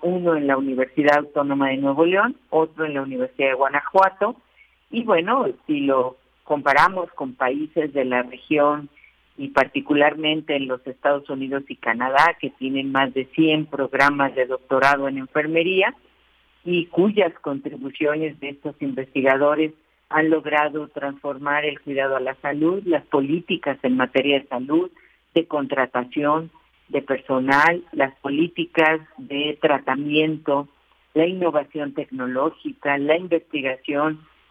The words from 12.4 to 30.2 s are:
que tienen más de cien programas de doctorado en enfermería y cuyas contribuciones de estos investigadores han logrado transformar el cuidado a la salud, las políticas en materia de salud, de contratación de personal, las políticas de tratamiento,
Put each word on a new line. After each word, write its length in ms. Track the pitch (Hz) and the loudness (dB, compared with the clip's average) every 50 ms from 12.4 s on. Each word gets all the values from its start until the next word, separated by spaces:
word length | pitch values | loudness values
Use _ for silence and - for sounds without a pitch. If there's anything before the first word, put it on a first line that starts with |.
que 100 | - 135 | -6 -10
tienen 420 | - - 131 131 135 135 135 139 135 | -8 -8 -6 -4 -4 -4 -4 -2 0
más 220 | 135 135 135 - | 0 0 0 -2
de 100 | 135 131 131 - | -4 -6 -4 0
cien 280 | - 160 156 156 156 151 | 2 2 4 2 0 -2
programas 680 | 151 - 143 139 127 - 135 139 143 143 143 139 135 123 | -4 -4 -4 -4 -2 2 4 4 4 4 2 0 0 0
de 100 | 135 127 | 0 -2
doctorado 640 | 123 131 127 _ - 139 131 135 139 143 143 139 139 | -2 -2 -6 _ 0 2 4 4 4 4 4 0 -2
en 80 | 135 | -4
enfermería 760 | 135 135 - - 151 151 156 160 165 170 175 190 185 190 226 269 _ _ _ _ _ _ _ _ _ _ _ _ _ - | -6 -6 -6 -4 -4 -2 0 0 0 0 2 2 2 2 0 0 _ _ _ _ _ _ _ _ _ _ _ _ _ -6
y 240 | 175 175 175 165 | -2 -2 -2 -2
cuyas 460 | - - 170 180 214 202 208 190 170 165 - | -2 0 2 2 2 4 2 2 2 0 -4
contribuciones 1000 | - 151 139 139 - 147 - 123 127 139 131 - 156 147 151 156 160 156 143 - | -6 -6 -6 -6 -6 -8 -10 -10 -10 -10 -6 -2 -2 0 0 0 -2 -6 -6 -8
de 100 | - 135 | -12 -12
estos 240 | 143 - - 156 143 - | -12 -10 -12 -12 -10 -8
investigadores 920 | 151 139 131 123 135 - - 143 127 135 135 135 143 147 151 151 156 156 160 _ _ _ _ _ _ - | -6 -6 -6 -6 -6 -6 -4 0 2 2 2 4 4 2 2 2 0 -2 -4 _ _ _ _ _ _ -4
han 180 | - 156 156 160 | 0 0 2 2
logrado 600 | 160 156 151 151 147 151 147 151 139 156 147 147 | 2 0 0 0 0 0 0 0 -2 -6 -8 -10
transformar 760 | - 147 139 139 139 139 - 143 139 131 143 147 143 147 151 | -10 -8 -8 -8 -8 -8 -8 -8 -8 -6 -4 -2 -2 0 -2
el 160 | 151 143 135 | -2 -6 -6
cuidado 360 | - 147 139 135 135 139 135 | -8 -6 -4 -2 -2 0 0
a 40 | 131 | -2
la 140 | 127 131 135 - - | -2 -4 -6 -6 -6
salud, 400 | 143 139 147 156 165 180 196 202 | -4 -2 0 0 0 0 0 0
las 200 | 180 165 143 - | 0 -2 -2 -2
políticas 720 | - - 143 139 139 156 175 170 - 190 160 - 143 135 131 - | 0 0 0 0 0 -2 -2 -2 -4 -6 -4 -4 -4 -4 -2 -2
en 140 | 131 127 | 0 0
materia 440 | 127 127 127 - 135 131 143 143 139 | 0 0 0 0 0 2 2 2 0
de 60 | 139 - | 0 -4
salud, 420 | 131 123 127 139 151 165 180 180 - - - - _ _ _ _ - | -8 -6 -4 0 0 0 0 -2 -6 -16 -20 -20 _ _ _ _ -2
de 120 | 165 160 | -2 0
contratación 1040 | - - 147 139 139 143 135 131 123 - 127 123 123 - 151 147 147 151 160 165 160 - _ _ _ _ _ _ - | 0 -2 -4 -4 -2 -2 -2 -2 0 -2 -4 -4 -4 -4 -2 0 0 0 0 -2 -6 -14 _ _ _ _ _ _ -6
de 120 | - 143 | -4 -4
personal, 840 | 139 - 139 131 - - 135 131 131 135 139 143 151 170 170 175 170 - - | -2 -2 -4 -4 -2 -2 -2 0 2 4 4 6 6 4 4 2 -4 -6 -2
las 200 | - 139 135 - | -2 -2 -2 -2
políticas 840 | _ - 139 139 147 165 170 - - 165 - - - 160 156 160 160 156 - _ | _ -6 -4 0 0 0 0 -2 -4 -8 -2 2 2 4 4 2 0 -4 -10 _
de 400 | - 131 - 143 139 143 151 147 - - | -18 -12 -8 -6 -4 -4 -4 -2 0 0
tratamiento, 1080 | 151 147 135 139 - 135 135 147 147 147 151 | 2 2 0 0 -2 -4 -2 -2 0 0 2